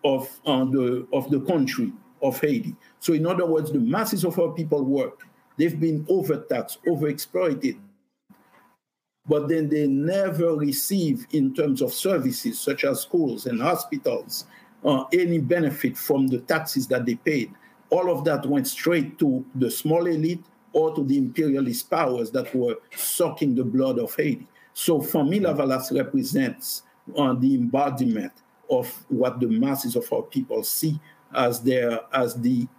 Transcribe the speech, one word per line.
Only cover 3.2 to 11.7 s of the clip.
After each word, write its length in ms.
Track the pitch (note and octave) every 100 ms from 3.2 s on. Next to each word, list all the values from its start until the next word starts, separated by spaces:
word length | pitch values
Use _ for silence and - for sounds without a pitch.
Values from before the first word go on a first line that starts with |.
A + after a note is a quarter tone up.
| E3
other 180 | F3+ E3+
words, 260 | D#3+ D3+
the 80 | D3
masses 440 | A#2 E3+ A3 G3 F3+
of 140 | E3
our 100 | E3
people 340 | D#3+ D#3 D3
work. 440 | C3 C#3 B2+ - - _ _ -
They've 240 | E3 D3+
been 240 | E3 D3+ D3+
overtaxed, 720 | F#3+ D3+ C#3+ - B2+ A2+ - -
overexploited, 920 | D#3 D3+ C#3+ - F3+ F3+ C3+ C3 G#2+ - _ _ _ _ - _ _ _ _ _ _ _ _ -
but 200 | D3+ C#3+
then 220 | D#3+ D3+
they 160 | D3+ C#3+
never 720 | C3+ D#3 G3 G3 D#3 E3+ D#3
receive 720 | D3 C#3 - G3 E3 A#2+ -
in 240 | D#3 C3+
terms 300 | C3 D3